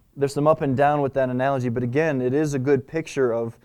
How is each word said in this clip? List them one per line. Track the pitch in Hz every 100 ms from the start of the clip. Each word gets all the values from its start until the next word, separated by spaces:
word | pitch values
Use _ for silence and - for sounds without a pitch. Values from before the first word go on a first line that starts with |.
| _ 139
there's | 139
some | 143 151
up | 156
and | 147 127
down | 143 147
with | 139
that | 135 127
analogy, | 127 135 139 123
but | 120
again, | 123 139 160 131
it | 127
is | 143 151
a | 139
good | 131 135 -
picture | 160 156 139 127
of, | 117 117 -